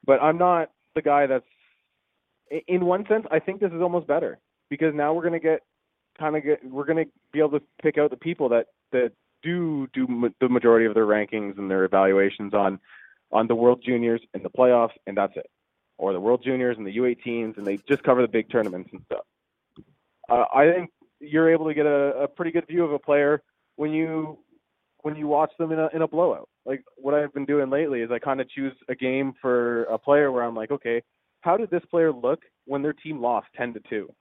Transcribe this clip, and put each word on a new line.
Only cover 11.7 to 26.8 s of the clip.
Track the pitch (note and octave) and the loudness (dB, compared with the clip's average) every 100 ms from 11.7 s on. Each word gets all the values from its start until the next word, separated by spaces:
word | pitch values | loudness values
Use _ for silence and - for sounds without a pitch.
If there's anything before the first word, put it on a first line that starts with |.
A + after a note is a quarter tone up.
their | F#2+ F#2 | 0 2
evaluations | F#2+ G2 G2 G2 - G2+ | 4 4 4 2 -2 -4
on, | G#2 G2 F#2+ _ - - _ _ | 0 0 -2 _ -20 -20 _ _
on | G#2+ A2+ | 0 0
the | A#2 | 4
World | A#2+ B2+ | 4 4
Juniors | B2+ A#2+ A#2 A2+ _ | -2 -2 0 -2 _
and | F#2+ | -12
the | G#2 | -8
playoffs, | - B2+ A#2+ A2+ - - | 2 4 4 2 -4 -8
and | G2+ | -4
that's | G2 - | -4 -6
it. | - _ _ _ _ - | -16 _ _ _ _ -6
Or | F#2+ | -4
the | F2+ | -2
World | G#2 B2 | 0 0
Juniors | B2+ B2+ B2 A2 | 0 -2 -2 -4
and | G2 | -6
the | |
U | G#2+ B2 | -2 -2
eighteens, | A#2+ B2 A#2 A2 G#2+ | -2 -6 -6 -6 -6
and | G2+ | -6
they | G2 - | -6 -2
just | C3+ | 0
cover | - B2 | 2 2
the | A#2+ | 2
big | A2+ - | 0 -2
tournaments | A#2+ G#2 F2+ F#2 | -2 -2 -6 -14
and | F#2+ _ | -20 _
stuff. | - - _ _ _ _ - _ _ _ _ - | -12 -12 _ _ _ _ -20 _ _ _ _ -2
Uh, | A#2+ A2+ | 0 2
I | C3+ D3+ | 4 4
think | F3+ E3+ _ _ _ | 4 -4 _ _ _
you're | D3 D3+ E3 | -4 2 4
able | E3 D#3 | 4 0
to | |
get | D3 D3+ | 0 2
a, | C#3+ C#3+ C3 | 2 0 -2
a | C#3 | -6
pretty | - E3 | -4 -4
good | E3+ E3 | -4 -2
view | E3+ | -2
of | E3 | -2
a | D3 | -2
player | - D3 C#3+ D3 _ _ _ - | 0 2 4 0 _ _ _ -8
when | D3+ | -4
you, | D#3 D#3+ D#3+ D#3 D3+ _ _ _ _ _ _ | -2 -2 -4 -6 -12 _ _ _ _ _ _
when | D3+ D3+ | -10 -6
you | D3 | 0
watch | D3 D#3 - | 0 0 -2
them | E3 | -4
in | D#3+ | -2
a, | D#3 | -2
in | D#3+ | -2
a | D#3+ | -2
blowout. | D#3 F3 E2+ - _ A#2 | 0 0 -2 -10 _ -10
Like, | C3+ | -10